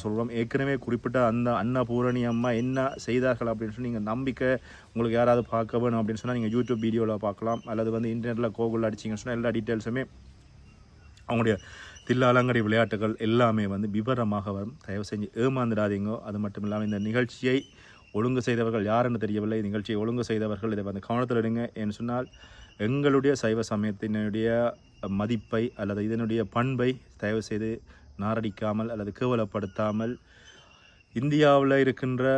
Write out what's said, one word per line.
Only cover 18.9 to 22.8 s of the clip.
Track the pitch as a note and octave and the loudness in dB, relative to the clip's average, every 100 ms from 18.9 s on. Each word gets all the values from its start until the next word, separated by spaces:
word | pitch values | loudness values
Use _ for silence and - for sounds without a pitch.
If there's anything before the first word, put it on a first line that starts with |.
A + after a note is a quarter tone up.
| A2+ B2 A2+ | 2 2 0
தெரியவில்லை. | G#2 G#2 G#2+ A2 | -2 -2 0 -2
நிகழ்ச்சியை | G2+ G#2+ G2+ G#2 | -2 -2 -2 -2
ஒழுங்கு | A2 A#2+ | -2 -2
செய்தவர்கள் | A2+ A2 G#2+ G2+ A2+ | -2 -2 -2 -4 -4
இதை | G#2 | -4
வந்து | G2+ G2 | -4 -6
கவனத்தில் | - A#2 B2+ A#2 | -4 -2 0 0
எடுங்க. | A2+ A#2 A#2 | 0 -2 -4
ஏன்னு | - G#2+ | -6 -6
சொன்னால், | G#2+ A#2+ B2 B2+ - - - - | -4 -4 -4 -6 -12 -20 -20 -18
எங்களுடைய | - | -4